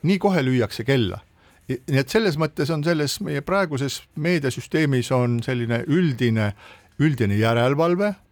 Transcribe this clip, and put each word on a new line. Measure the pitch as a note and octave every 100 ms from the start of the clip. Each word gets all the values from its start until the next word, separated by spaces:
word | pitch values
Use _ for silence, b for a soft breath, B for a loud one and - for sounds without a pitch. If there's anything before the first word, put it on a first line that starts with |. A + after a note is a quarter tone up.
| D3+
nii | F#3+
kohe | G3+ F#3 C3
lüüakse | C3 G#2+ - A#2
kella. | C3+ G2+ F2+ - _ b b -
I-, | C3 -
nii | C3+
et | C#3
selles | A3 A3 D3+
mõttes | D#3 - C#3+
on | D#3+ D3+
selles | E3 D3 - G3
meie | D3
praeguses | C#3 F#3+ F#3 C#3 C#3 - - -
meediasüsteemis | D3+ F3+ C#3 - - D#3+ D#3 C3 A#2
on | C3 B2 A#2+
selline | A#2 B2+ A#2 A#2 -
üldine, | D#3+ F3 A#2+ B2 A2 G#2 G2 B B B _
üldine | D3+ C3+ G#2+ G2+
järelevalve | A2 A#2 B2 C#3+ E3 F3 G#3 G3 _